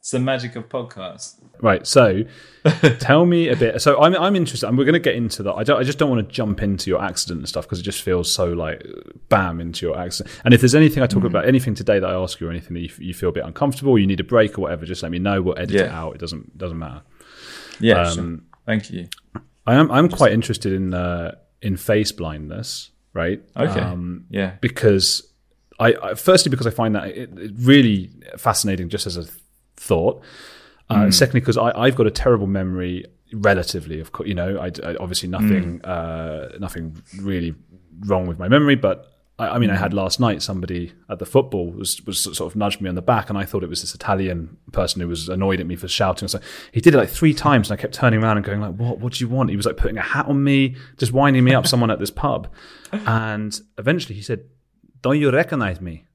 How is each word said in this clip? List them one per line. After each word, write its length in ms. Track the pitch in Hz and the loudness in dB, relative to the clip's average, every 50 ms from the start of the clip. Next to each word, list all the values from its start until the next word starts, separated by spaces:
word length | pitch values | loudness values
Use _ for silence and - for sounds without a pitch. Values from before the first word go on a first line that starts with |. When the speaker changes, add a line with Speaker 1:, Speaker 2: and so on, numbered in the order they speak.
Speaker 1:
It's 100 | _ - | _ -4
the 80 | - 127 | -4 -2
magic 340 | 127 131 135 127 123 120 - | 0 0 -2 -2 -4 -8 -10
of 140 | 120 110 _ | -12 -14 _
podcasts. 680 | - 131 120 120 - - 95 90 - - - - - _ _ - _ - - | -8 -8 -8 -8 -14 -14 -14 -14 -14 -16 -18 -20 -20 _ _ -20 _ 0 2
Speaker 2:
Right, 220 | 110 98 90 - | 2 2 2 0
so 360 | - - 143 123 107 92 98 113 - - - - - - _ _ | 4 6 6 8 8 4 2 -2 -4 -8 -20 -20 -20 -20 _ _
Speaker 1:
<laughs> 360 | 156 165 - - 147 120 123 | 2 2 6 4 4 4 4
Speaker 2:
tell 240 | - - 135 156 175 | 2 4 6 6 6
me 240 | 175 175 170 170 151 | 6 4 2 2 0
a 80 | 123 | 2
bit. 240 | 160 131 113 - 113 | 2 2 0 0 2
So 180 | - 151 139 123 147 | 2 4 6 6 6
I'm, 120 | 165 185 | 6 6
I'm 220 | 175 165 190 202 | 4 2 2 2
interested, 320 | 185 170 123 - 120 - 104 | 2 0 -2 -4 -6 -4 0
and 80 | 120 | 0
we're 80 | 131 139 | 2 2
gonna 140 | 135 165 170 | 4 2 2
get 160 | 170 143 92 | 2 0 0
into 280 | 117 120 110 - - 101 | 0 -2 -4 -4 -4 -4
that. 100 | 98 90 | -4 -4
I 100 | 90 110 | -2 0
don't, 160 | 117 147 113 | 2 2 2
I 20 | 127 | 2
just 140 | 131 147 - | -2 0 0
don't 120 | 156 143 | 0 2
wanna 120 | 127 113 101 | 2 0 0
jump 380 | - - - 120 107 101 - 107 | -2 -4 -4 -2 -2 -2 -2 -2
into 280 | 101 98 87 - 95 | -2 -2 -2 -2 -2
your 120 | 92 - - | -2 -2 -2
accident 360 | 95 90 - - - 90 80 | -4 -4 -6 -6 -6 -6 -8
and 80 | 67 - | -8 -6
stuff 180 | - - 82 | -6 -6 -4
'cause 140 | - - 87 | -4 -8 -6
it 40 | 90 | -6
just 180 | 98 - - - | -6 -6 -6 -2
feels 280 | - 92 90 85 - - | -2 0 0 0 -2 0
so, 200 | - 92 87 87 | 0 0 -2 -2
like, 340 | 85 80 80 78 - - - - 50 50 50 50 - - - | -4 -4 -6 -8 -10 -12 -16 -18 -18 -18 -20 -20 -20 -2 0
bam, 300 | - 101 95 90 85 85 85 | 2 2 2 0 -4 -6 -8
into 240 | 85 80 - 92 | -8 -8 -6 -4
your 120 | 85 76 80 | -4 -4 -4
accident. 340 | 90 90 - - - - - - - | -6 -8 -8 -10 -10 -12 -14 -4 4
And 80 | 117 120 | 6 6
if 80 | 110 | 8
there's 140 | 110 127 123 | 8 6 6
anything 280 | 151 156 151 - 139 131 | 8 6 6 6 4 0
I 40 | |
talk 160 | 117 101 98 95 | 2 2 2 0
Speaker 1:
Mm. 40 | 87 | 2
Speaker 2:
about, 180 | 87 98 - 120 | 0 0 2 4
anything 260 | 131 131 127 127 104 | 2 4 2 0 -4
today 240 | - 101 - 104 98 | -4 0 2 2 2
that 80 | 92 92 | 2 0
I 40 | 92 | -2
ask 240 | 92 92 90 - - | -4 -4 -6 -6 -8
you 80 | - 82 | -8 -8
or 20 | |
anything 240 | 85 87 85 - 87 | -8 -8 -10 -10 -10
that 60 | 85 | -10
you, 100 | 85 82 - | -10 -12 -12
f-, 60 | - | -12
you 140 | - 90 87 | -12 -12 -8
feel 160 | - - 90 | -4 -4 -2
a 20 | 80 | -2
bit 120 | 85 - | -2 -6
uncomfortable, 540 | - 87 - 147 143 131 131 135 139 127 110 | -8 -4 -2 -2 -2 -2 -2 2 4 6 6
you 80 | 98 | 6
need 140 | 98 98 90 | 4 2 0
a 40 | 92 | -2
break 340 | - 120 117 110 104 - - | 2 4 4 4 4 0 -4
or 20 | |
whatever, 240 | 92 76 80 78 80 | -4 -4 -4 -6 -6
just 180 | 80 90 - - | -10 -8 -8 -8
let 80 | 82 | -6
me 80 | 85 90 | -6 -2
know. 220 | 92 101 101 98 92 | -2 0 0 0 0
We'll 160 | 90 85 - | -2 -2 -4
edit 160 | 90 - - | -4 -2 0
it 100 | 101 92 | 0 0
Speaker 1:
Yeah. 120 | - - 82 | 0 -2 -8
Speaker 2:
out. 140 | 82 80 - | -10 -10 -10
It 20 | 76 | -10
doesn't, 360 | 85 82 82 78 - - _ 76 | -10 -10 -10 -12 -14 -18 _ -12
doesn't 200 | 92 90 82 82 | -10 -10 -8 -10
matter. 220 | 82 76 62 - _ _ _ _ - - - - - - - - - - - - | -10 -12 -14 -16 _ _ _ _ -20 -20 -20 -20 -20 -20 -20 -20 -20 -20 -12 0
Speaker 1:
Yeah, 240 | 110 113 107 87 87 85 | 4 4 6 6 4 2
sure. 120 | 82 85 85 | 0 -2 -4
Speaker 2:
Um, 200 | 85 85 78 _ _ _ _ _ | -6 -8 -10 _ _ _ _ _
Speaker 1:
Thank 240 | - 110 107 104 - | -2 -2 -2 -2 -6
you. 160 | - 92 87 - - _ _ _ _ - - _ _ _ _ | -12 -12 -12 -12 -16 _ _ _ _ -16 -16 _ _ _ _
Speaker 2:
I 80 | - 120 | 2 4
am, 160 | 139 156 - | 6 6 6
I'm 180 | - 131 160 170 | 4 4 4 4
Speaker 1:
Just 100 | 175 - | 4 4
Speaker 2:
quite 140 | 147 110 98 | 4 4 6
interested 400 | 117 113 - 113 - - 101 95 | 4 0 -2 -4 -4 -2 -2 -2
in, 180 | 95 95 92 90 | -2 -2 -4 -4
uh, 400 | 90 90 87 87 85 85 82 - _ _ _ _ _ - | -4 -4 -4 -4 -6 -6 -8 -12 _ _ _ _ _ -4
in 140 | 101 95 87 | -4 -4 -4
face 340 | - - 107 107 107 - - | 0 0 2 2 2 0 -4
blindness, 760 | - 85 80 76 76 78 73 85 98 120 - - - - - _ _ _ _ _ | -6 -8 -8 -8 -10 -12 -12 -12 -12 -10 -10 -12 -12 -14 -16 _ _ _ _ _
right? 260 | - 82 87 101 - - _ _ | -4 -2 -2 -2 -4 -8 _ _
Speaker 1:
Okay. 240 | - 131 160 92 95 | -2 -2 0 0 -2
Speaker 2:
Um, 460 | - - 90 87 87 87 87 90 - _ | -2 -2 -4 -6 -6 -8 -10 -10 -12 _
Speaker 1:
Yeah. 240 | - 101 95 95 95 - | -4 -4 -4 -4 -4 -2
Speaker 2:
because 600 | - 117 - - - 110 101 98 95 - - - - _ _ _ _ _ _ _ _ _ _ _ | -4 -4 -2 2 4 4 4 4 2 0 -2 -2 -6 _ _ _ _ _ _ _ _ _ _ _
I, 160 | 113 117 - - - | 2 2 2 2 -2
I, 120 | 92 - | -8 -8
firstly, 340 | - - - 185 180 - 151 | -2 4 6 6 6 6 2
because 160 | 131 127 127 | 0 0 -2
I 40 | 117 | -4
find 240 | 110 - 117 113 104 | -2 0 0 0 0
that 140 | 101 - 98 | -2 -4 -6
it, 220 | - - 127 - 92 90 | -10 -12 -14 -14 -14 -14
it 140 | 90 110 101 113 | -14 -14 -8 -2
really 500 | 123 127 139 143 131 113 104 98 90 - - - - - - - | 6 8 8 8 8 6 4 0 -2 -6 -14 -20 -20 -20 -18 -2
fascinating 500 | - 117 104 - - 104 98 90 92 85 | 0 0 0 2 0 -2 -2 -2 -4 -6
just 180 | 92 101 - | -6 -6 -6
as 100 | 101 87 87 | -6 -8 -8
a 60 | 82 | -10
th-, 100 | 80 - - _ _ _ _ _ _ _ | -12 -16 -20 _ _ _ _ _ _ _
thought. 460 | - - - - 82 85 104 - - - - - - - - - - - _ _ _ _ _ | -20 -2 0 0 2 2 0 -2 -2 -12 -20 -20 -20 -20 -20 -20 -20 -20 _ _ _ _ _
Uh, 60 | - 104 104 | 2 2 4
Speaker 1:
Mm. 80 | 101 95 | 4 4
Speaker 2:
secondly, 280 | - 139 127 127 123 123 | 4 4 4 2 0 2
'cause 160 | - 110 113 | 2 0 2
I, 120 | 110 120 - - | 2 0 0 2
I've 160 | 117 131 131 | 2 2 4
got 100 | 127 120 | 4 2
a 40 | 107 | 2
terrible 360 | 104 - - 135 120 110 98 | 2 0 2 2 2 2 2
memory, 580 | 95 98 98 95 92 92 90 90 90 90 90 - - _ _ _ _ - | -2 -2 -2 -2 -2 -4 -4 -4 -4 -6 -8 -10 -14 _ _ _ _ -10
relatively, 680 | 110 101 104 98 92 85 - - 90 76 78 80 78 | 0 2 2 2 2 0 -4 -6 -8 -8 -8 -10 -12
of 100 | 80 - _ | -12 -12 _
course, 140 | - 87 | -10 -8
you 80 | 90 98 | -6 -4
know, 220 | 90 87 92 101 92 | -4 -4 -4 -4 -6
I, 100 | - 90 82 - - | -6 -8 -10 -8 -10
I, 140 | - 85 | -8 -8
obviously 320 | - - 87 90 - - 90 | -8 -8 -6 -6 -6 -6 -4
nothing, 520 | 87 92 107 107 101 95 87 85 85 85 | -4 0 2 2 4 2 2 -2 -6 -10
Speaker 1:
Mm. 60 | - | -8
Speaker 2:
uh, 720 | 90 92 85 82 85 80 82 80 80 78 78 69 - - - | -6 -6 -6 -6 -6 -8 -8 -8 -8 -8 -10 -12 -14 -12 -10
nothing 380 | 98 90 - 90 82 80 78 82 - _ - 95 | -10 -10 -8 -10 -10 -10 -12 -14 -20 _ -16 -10
really 340 | 98 98 98 90 85 82 80 - _ _ 90 92 _ _ 80 82 98 | -6 -4 -4 -4 -4 -6 -8 -10 _ _ -20 -20 _ _ -20 -14 -2
wrong 200 | 98 98 92 92 | 0 0 0 0
with 120 | 90 85 80 | -4 -6 -6
my 100 | 90 95 | 0 2
memory, 260 | 120 143 151 143 139 | 4 4 6 4 2
but 300 | 123 - 98 92 - - _ _ _ _ _ _ - | 2 2 0 -2 -2 -8 _ _ _ _ _ _ -6
I, 100 | 117 92 | -6 -4
I 100 | 76 120 | 0 0
mean, 100 | 117 101 | 0 2
I 60 | 95 | 2
Speaker 1:
Mm. 60 | 92 | 0
Speaker 2:
had 120 | 90 85 90 | -2 -2 -2
last 260 | 101 95 92 - - | -2 -2 -2 -2 0
night 220 | 127 113 101 76 | 0 0 0 -2
somebody 520 | - - 101 92 90 87 92 87 87 85 - _ _ _ | -4 -6 -6 -6 -6 -6 -6 -6 -8 -8 -12 _ _ _
at 80 | 104 90 | -10 -10
the 80 | 90 | -10
football 440 | - - 135 127 131 - 98 87 85 87 | 0 2 2 2 2 -4 -6 -6 -6 -8
was, 280 | 101 101 90 - - - | -8 -6 -8 -8 -8 -8
was 140 | - 95 - - | -8 -6 -6 -6
sort 180 | 98 - - | -6 -6 -8
of 160 | - 87 92 | -8 -6 -4
nudged 240 | 107 104 101 98 - | -2 -2 -2 -2 -4
me 80 | 98 92 | -6 -6
on 60 | 90 | -6
the 80 | 92 87 | -4 0
back, 260 | - 120 110 101 - | 0 0 0 0 -4
and 80 | 104 | -6
I 80 | 98 98 | -6 -6
thought 180 | - - 101 90 | -6 -6 -6 -6
it 60 | 82 | -6
was 140 | 85 - - | -8 -10 -10
this 120 | - - | -10 -14
Italian 640 | - - - 101 95 95 92 90 85 82 82 - _ _ - - | -10 -4 -4 -2 -2 -2 -4 -4 -6 -8 -12 -16 _ _ -8 -4
person 300 | - 92 85 - 92 87 | -4 -4 -2 -4 -6 -6
who 60 | 87 | -6
was 200 | 85 82 80 87 | -6 -6 -6 -6
annoyed 320 | 92 92 98 98 95 92 | -4 -2 0 0 0 -2
at 60 | 87 | -4
me 100 | 85 90 | -6 -8
for 120 | 85 - 90 | -8 -8 -8
shouting. 380 | - - 107 95 90 - 101 92 | -4 -2 0 -2 -2 -4 -6 -6
So 100 | - 101 - - - - - - _ | -8 -8 -10 -12 -18 -18 -20 -6 _
he 80 | 120 | 4
did 140 | 120 170 151 | 6 6 6
it, 20 | |
like, 140 | 131 104 - | 6 4 2
three 240 | - - 165 156 143 | -2 0 2 2 2
times, 340 | - - 147 143 123 101 - | 2 2 2 4 4 2 0
and 80 | 104 98 | -4 -6
I 40 | - | -6
kept 100 | 104 - | -8 -6
turning 300 | - - 123 113 107 110 | 0 2 2 2 2 2
around 160 | 113 107 104 | 2 0 0
and 80 | 98 | 0
going, 160 | 98 101 104 104 | -2 -4 -4 -4
like, 140 | 104 85 | -6 -6
"What, 220 | 101 117 120 120 - | -4 -4 -4 -4 -4
what 120 | 107 123 - | -6 -8 -6
do 100 | - 127 | -6 -6
you 60 | 113 | -4
want?" 220 | 123 131 131 - | -2 0 0 0
He 60 | - | 0
was, 100 | 101 101 | -2 -2
like, 100 | 110 - | -4 -2
putting 220 | - - 98 101 110 | 0 -2 -2 -2 -4
a 40 | - | -6
hat 220 | - - 139 - | -4 -4 -4 -2
on 160 | - 143 139 139 | 0 0 2 2
me, 340 | 143 139 139 135 131 131 - - - _ | 4 4 4 2 2 -2 -8 -16 -20 _
just 160 | - 131 117 117 | -4 -4 0 2
winding 320 | 131 139 143 135 127 123 | 4 4 6 6 6 6
me 100 | 127 131 | 6 6
up, 120 | 127 127 | 4 4
someone 240 | - - 123 120 113 | 2 2 2 2 2
at 80 | 110 - | 0 -2
this 120 | 98 101 | -4 -6
pub. 380 | - - - 143 131 - - - - - - - - - _ - - | -6 -4 -4 -2 -2 -4 -6 -10 -16 -18 -20 -20 -20 -20 _ -10 -10
And 680 | 214 208 117 113 113 110 110 107 107 107 107 104 - - _ _ - | -6 -2 0 0 0 0 -2 -6 -6 -6 -6 -8 -10 -14 _ _ -4
eventually 360 | 107 123 160 180 - - 107 | -2 0 0 0 -2 -8 -12
he 80 | 101 101 | -14 -6
said, 220 | - 117 104 - _ _ _ _ _ _ _ _ _ _ _ - | -6 -6 -6 -6 _ _ _ _ _ _ _ _ _ _ _ 0
"Don't 160 | 127 139 147 | 0 2 4
you 100 | 147 139 | 4 4
recognize 500 | 123 143 175 170 165 139 113 98 90 85 | 4 2 0 0 -2 -2 -2 -2 -4 -6
me?" 260 | 90 90 80 78 _ _ | -8 -12 -12 -14 _ _